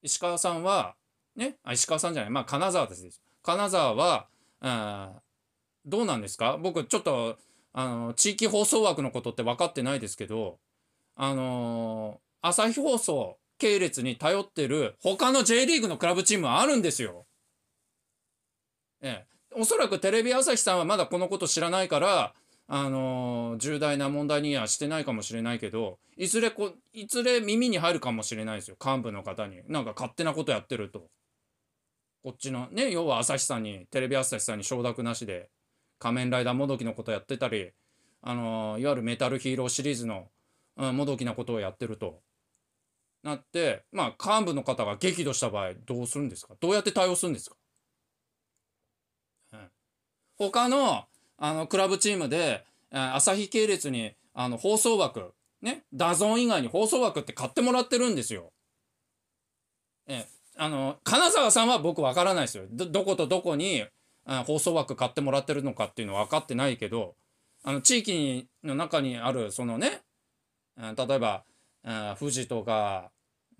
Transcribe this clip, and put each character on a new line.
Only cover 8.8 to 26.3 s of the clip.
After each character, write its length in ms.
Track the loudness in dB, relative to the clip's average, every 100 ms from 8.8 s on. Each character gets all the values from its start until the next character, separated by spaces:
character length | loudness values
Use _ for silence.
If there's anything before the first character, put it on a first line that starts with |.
枠 200 | 4 2
の 80 | -2
こ 120 | -2
と 100 | -6
っ 20 |
て 80 | -2
分 140 | -2 0
か 100 | 0
っ 60 |
て 100 | 0
な 120 | -2
い 60 | -2
で 80 | -4
す 80 | -10
け 80 | -8
ど、 320 | -4 -6 -8 _ _ _ _ _ -4
あ 180 | -2
の 840 | -2 -2 -2 -2 -2 -4 -4 -8 -10 _ _
ー、 60 | 0
朝 200 | 2 2
日 100 | 2
放 180 | 2 2
送 400 | 2 0 -2 -8 _ _
系 200 | 2 4
列 240 | 2 0
に 140 | -4 0
頼 260 | 2 2
っ 60 | -2
て 200 | -2 0
る 260 | 2 0 0
他 320 | -2 2 4
の 100 | 4
J 220 | 6 4
リ 140 | 6 4
ー 20 |
グ 80 | 2
の 80 | 0
ク 80 |
ラ 100 | 2
ブ 80 | 4
チ 140 | 4 2
ー 20 |
ム 80 | 4
は 140 | 4
あ 60 | 4
る 100 | 4
ん 60 |
で 80 | 2
す 120 | 0
よ。 240 | -4 -8 -18 _ _ _ _ _ _ _ _ _ _ _ _ _ _ _ _ _
え 240 | -10 -10 -12
え。 0 | _ _ -2
お 80 |
そ 120 | 2 2
ら 120 | 2
く 100 | 2
テ 100 | 2
レ 120 | 2
ビ 120 | 2
朝 180 | 2 4
日 60 | 2
さ 160 | 2
ん 40 | 2
は 60 |
ま 120 | 2 2
だ 100 | 2
こ 100 | 0
の 100 | -2
こ 100 | -2
と 100 | 0
知 120 | 0
ら 100 | 0
な 120 | 0
い 60 | 0
か 100 | 2
ら、 360 | 4 2 2 _ _ _ _
あ 220 | -4 -2
の 680 | -2 -2 -2 -2 -4 -4 -4
ー、 20 |
重 200 | -4 0
大 200 | 0 0
な 100 | 0
問 180 | -2 0
題 140 | 0
に 160 | 2 0
は 100 | 0
し 120 | -2
て 100 | -2
な 100 | -2
い 60 |
か 80 | -2
も 100 | -4
し 120 | -4
れ 80 | -4
な 100 | -2
い 80 | -2
け 100 | -4
ど、 280 | -4 -4 -8 _ -6
い 100 |
ず 120 | -2